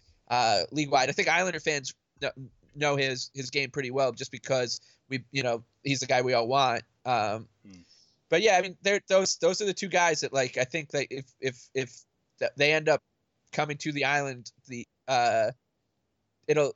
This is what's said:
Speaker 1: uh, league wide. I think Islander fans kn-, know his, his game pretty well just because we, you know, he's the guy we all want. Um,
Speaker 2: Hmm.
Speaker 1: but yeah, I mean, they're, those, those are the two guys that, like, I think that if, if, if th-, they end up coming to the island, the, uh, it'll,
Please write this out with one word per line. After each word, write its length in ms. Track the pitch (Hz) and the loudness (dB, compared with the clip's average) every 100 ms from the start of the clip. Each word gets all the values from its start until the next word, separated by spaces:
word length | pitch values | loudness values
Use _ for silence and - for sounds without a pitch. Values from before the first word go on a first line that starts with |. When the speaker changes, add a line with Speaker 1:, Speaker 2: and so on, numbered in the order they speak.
| _ _ - | _ _ -4
Speaker 1:
uh, 340 | 123 113 101 85 | 0 2 2 0
league 200 | 147 147 | -4 0
wide. 180 | 139 131 | 2 2
I 40 | |
think 160 | - 165 | 0 2
Islander 320 | 165 185 160 | 2 0 -2
fans 320 | 165 147 131 - _ _ | -4 -4 -6 -14 _ _
kn-, 300 | 139 - 127 _ _ 143 | -8 -8 -14 _ _ -4
know 180 | 147 143 | 0 0
his, 340 | 135 127 - | 0 -4 -8
his 160 | 139 127 | -12 -8
game 200 | 143 131 | -4 -4
pretty 200 | 143 131 | -4 -4
well 220 | 131 131 | 0 0
just 180 | 117 135 | -2 -8
because 480 | 127 - 131 123 - - _ - | -10 -2 -2 -2 -6 -12 _ -10
we, 160 | 131 - | -10 -6
you 100 | 135 | -4
know, 200 | 127 117 117 _ | -2 -2 -6 _
he's 160 | 139 135 | -4 -2
the 60 | 131 | 0
guy 160 | 131 | 0
we 100 | 127 | 2
all 120 | 123 117 | 0 2
want. 340 | 135 131 117 - _ | 2 2 0 -6 _
Um, 440 | 127 120 104 110 113 _ 101 | -2 0 0 -4 -8 _ -20
Speaker 2:
Hmm. 140 | 90 82 _ _ _ _ | -20 -20 _ _ _ _
Speaker 1:
but 140 | 165 | 2
yeah, 140 | 214 185 | 4 4
I 60 | |
mean, 140 | 190 170 | 2 -2
they're, 180 | 196 202 - | 0 0 2
those, 280 | 190 190 - | 2 2 2
those 220 | 165 185 | 2 2
are 60 | 208 | -2
the 80 | |
two 140 | 185 196 | -4 -2
guys 320 | 175 170 156 | 2 2 2
that, 120 | 139 | -2
like, 240 | 135 127 - | 0 0 0
I 60 | |
think 260 | 127 165 147 | -2 -4 -4
that 160 | 147 - | -4 -4
if, 140 | 135 135 _ | -8 -12 _
if, 280 | 131 127 - | -8 -8 -8
if 300 | 131 123 - - _ _ - | -6 -6 -10 -20 _ _ -6
th-, 120 | 120 - | -6 0
they 160 | 143 | 2
end 160 | 156 156 | 2 2
up 140 | 147 - _ _ _ _ | 2 0 _ _ _ _
coming 240 | - 147 143 | -6 -4 -4
to 140 | 156 | -6
the 120 | 143 | -2
island, 460 | 135 143 139 123 113 - - | 0 0 -2 -6 -14 -20 -16
the, 180 | 123 - _ - | -14 -14 _ -2
uh, 440 | 131 120 113 110 - _ _ _ _ _ _ _ _ - | 2 4 4 2 -2 _ _ _ _ _ _ _ _ 0
it'll, 260 | 151 143 | 2 2